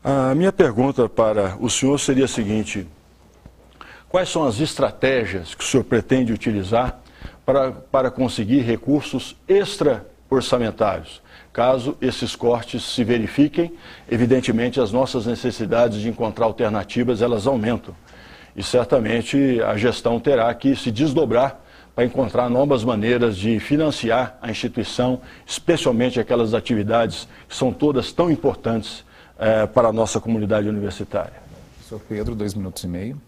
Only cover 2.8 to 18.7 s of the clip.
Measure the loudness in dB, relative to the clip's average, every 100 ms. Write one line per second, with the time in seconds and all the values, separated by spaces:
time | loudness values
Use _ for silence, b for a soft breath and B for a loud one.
2.8 | -10 -18 _ _ _ _ -20 _ _ B
3.8 | B B B -2 -2 0 0 0 -4 0
4.8 | -2 0 0 0 -2 -6 -10 -10 0 0
5.8 | 2 0 2 2 2 -2 -2 -2 0 0
6.8 | 0 -6 B B B B 0 2 0 -4
7.8 | -2 0 0 0 -2 -2 2 2 2 -2
8.8 | 2 0 0 -8 -8 -16 2 2 2 0
9.8 | 0 0 -6 -20 _ 0 2 0 0 0
10.8 | 0 0 -10 -20 B B B 0 2 2
11.8 | -2 -2 -4 -2 -6 -2 0 0 -2 -10
12.8 | -6 -2 0 0 0 2 2 2 -4 B
13.8 | B B -4 0 4 2 2 0 0 0
14.8 | 0 0 0 -2 -4 -4 -4 -4 -2 2
15.8 | 2 0 -6 -4 -6 0 -2 0 -2 -2
16.8 | -2 -2 0 0 0 0 0 0 0 -2
17.8 | -6 -20 B B B B B -12 0